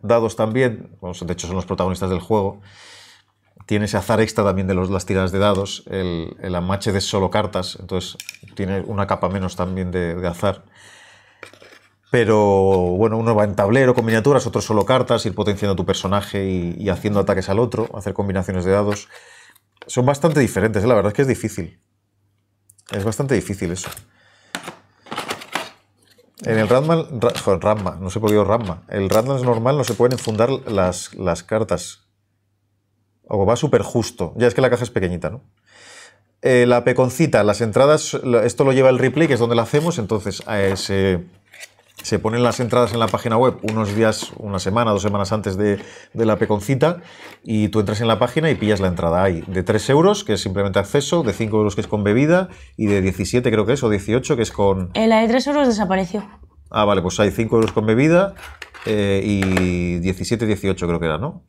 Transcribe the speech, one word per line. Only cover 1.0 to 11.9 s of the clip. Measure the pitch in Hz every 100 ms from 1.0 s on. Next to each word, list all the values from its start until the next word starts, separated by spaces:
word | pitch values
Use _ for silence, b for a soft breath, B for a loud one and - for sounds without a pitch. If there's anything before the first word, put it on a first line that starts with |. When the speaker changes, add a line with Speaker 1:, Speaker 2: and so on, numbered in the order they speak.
Speaker 1:
bueno, | 90 90
de | 85
hecho | 87 85
son | 95
los |
protagonistas | 90 95 92 87 92
del | 90
juego. | - 110 98 101 B B B B B B B _ _ _
Tiene | - 104
ese | 104 104
azar | 95 110
extra | 110 -
también | 101 95 95
de |
los, | 92 92
las | 95
tiradas | - 95 95
de | 95
dados. | 104 98 98 - -
El, | 95 92 85 82 -
el | 98
Unmatched | 90 87 98 113
es | 98
solo | - 104 92
cartas, | 107 101 98 92 -
entonces | 92 92 - - - - -
tiene | - 95 98
una | - 101 98
capa | 95 92
menos | 98 92
también | - 90 92 90
de, | 90 85
de | 87 87
azar. | 85 101 95 _ B B B B B B B B B B B B